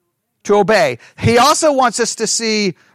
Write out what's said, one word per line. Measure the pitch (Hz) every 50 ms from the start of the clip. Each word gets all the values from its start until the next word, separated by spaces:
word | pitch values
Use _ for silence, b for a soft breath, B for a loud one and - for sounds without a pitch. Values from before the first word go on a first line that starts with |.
| _ _ _ _ _ _ _ _
To | _ - 202
obey. | 208 202 170 220 196 165 135 123 B B B B
He | B - 208 233 240
also | 247 285 330 - - 311
wants | 285 262 262 233 - -
us | 233 - -
to | - 226
see | - - - 233 220 214 214 208 190 - b b b